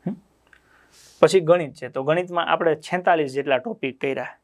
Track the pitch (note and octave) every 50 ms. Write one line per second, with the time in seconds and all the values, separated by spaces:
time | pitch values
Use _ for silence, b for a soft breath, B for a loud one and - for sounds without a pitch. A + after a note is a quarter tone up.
0 | _ F3+ G#3 - _ _ _ _ _ _ b b b b b b b b b b
1 | b b b b - D#3+ E3 F#3+ E3+ D#3 E3+ F3+ E3 C#3 C#3 - - B2 - C3+
2 | C3+ C#3+ D#3 F3 F3+ F3+ F3 F3 E3 E3 E3 D#3+ D#3 E3 D3+ D#3 - - - F3+
3 | F3+ F#3+ F3 E3 D3+ C3+ B2+ C#3 C#3 C#3+ C3+ B2+ B2+ A#3+ A3 - - C3+ B2+ _
4 | - C#3 C3+ B2+ B2 - - _